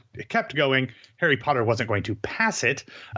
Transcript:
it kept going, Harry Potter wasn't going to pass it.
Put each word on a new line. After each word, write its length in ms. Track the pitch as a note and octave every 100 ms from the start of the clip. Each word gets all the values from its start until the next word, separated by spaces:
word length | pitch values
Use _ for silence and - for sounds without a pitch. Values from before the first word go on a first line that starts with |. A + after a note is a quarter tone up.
| _
it 140 | - -
kept 240 | A#3 A3+
going, 380 | D3+ C3+ C3 B2+ - - -
Harry 200 | E3+ B2
Potter 240 | D3 C3
wasn't 240 | A2 A2+ A2+
going 120 | G#2
to 100 | F2 G2+
pass 480 | - - A3+ -
it. 200 | B2 - - - -